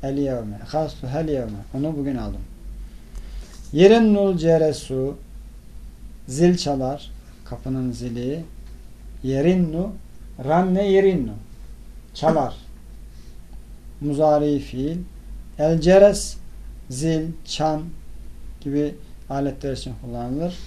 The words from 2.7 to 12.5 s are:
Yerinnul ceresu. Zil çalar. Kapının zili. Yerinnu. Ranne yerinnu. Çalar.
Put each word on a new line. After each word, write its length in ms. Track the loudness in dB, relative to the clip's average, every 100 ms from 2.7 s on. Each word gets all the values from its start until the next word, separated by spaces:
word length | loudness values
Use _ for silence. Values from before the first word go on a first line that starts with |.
| -12 -14 -16 -14 -14 -12 -12 -12 -16 -4
Yerinnul 640 | 8 10 10 8 6 4 4
ceresu. 800 | 4 6 4 0 -4 -4 -2 -6 -14 -16 -16 -18 -16 -16 -16 -16 -16 -16 -8
Zil 280 | 4 6 6
çalar. 540 | 2 0 0 -4 -10 -16 -18 -20
Kapının 480 | -14 -10 -4 -2 -2
zili. 520 | -4 -6 -4 -4 -4 -8 -14 -16 -16 -18 -18 -16 -8
Yerinnu. 720 | -2 2 4 4 2 0 -4 -6 -14 -16 -16 -8
Ranne 440 | 2 4 4 4 6
yerinnu. 440 | 6 6 4 -2 -6 -14 -16 -16 -16 -16 -18 -16
Çalar. 400 | 0 2 4 0